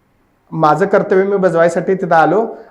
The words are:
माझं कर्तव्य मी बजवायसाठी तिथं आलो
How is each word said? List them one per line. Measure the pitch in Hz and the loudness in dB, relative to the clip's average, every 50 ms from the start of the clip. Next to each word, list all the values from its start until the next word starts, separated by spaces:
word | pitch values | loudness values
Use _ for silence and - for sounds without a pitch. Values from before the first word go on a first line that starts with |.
| _ _ _ _ _ _ _ _ _ _ 165 | _ _ _ _ _ _ _ _ _ _ -4
माझं | 160 160 151 151 151 196 | 0 0 2 2 2 0
कर्तव्य | 190 208 190 180 - 190 190 196 | 0 0 0 0 2 0 0 0
मी | 202 202 | 0 -2
बजवायसाठी | 196 185 180 160 165 165 175 170 185 170 190 190 | 0 0 0 2 2 0 0 0 -2 -2 -2 -4
तिथं | 185 190 170 175 | -4 -2 0 2
आलो | 160 156 151 170 208 226 226 - - - - | 2 2 2 2 0 -2 -4 -8 -14 -20 -10